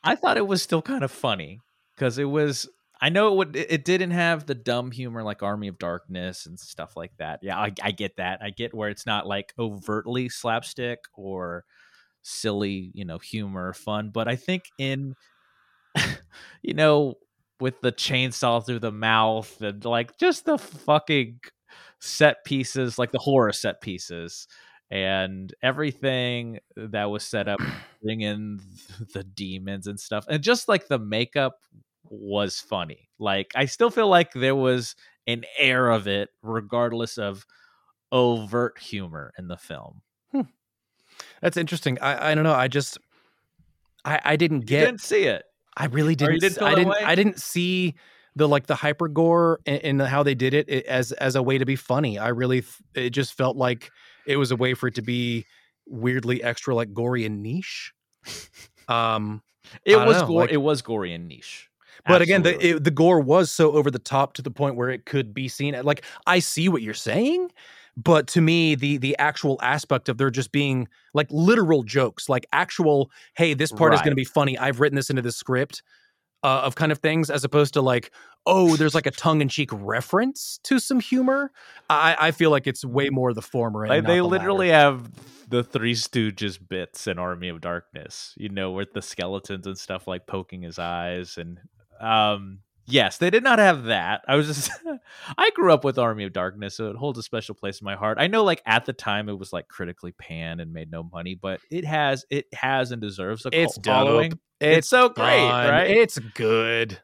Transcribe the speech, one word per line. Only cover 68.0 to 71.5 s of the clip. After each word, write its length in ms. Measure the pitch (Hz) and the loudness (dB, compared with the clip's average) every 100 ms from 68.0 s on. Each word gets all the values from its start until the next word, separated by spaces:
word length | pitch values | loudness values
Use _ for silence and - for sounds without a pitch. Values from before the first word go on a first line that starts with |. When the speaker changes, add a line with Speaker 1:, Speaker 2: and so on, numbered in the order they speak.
| 139 156 127 | 4 4 4
Speaker 2:
to 120 | 175 | 4
me, 340 | 160 170 160 143 | 4 4 4 2
the, 220 | 143 143 | 0 0
the 200 | 135 147 | -2 0
actual 400 | 147 147 147 131 | 0 0 -2 0
aspect 480 | 123 143 - 131 - | 0 -2 0 -2 0
of 80 | 117 | -2
there 140 | 135 | -2
just 200 | 120 123 | -2 -2
being, 360 | 143 143 127 120 _ _ | -2 0 -2 -4 _ _
like, 140 | 147 147 | -2 0
literal 540 | 151 180 | 2 4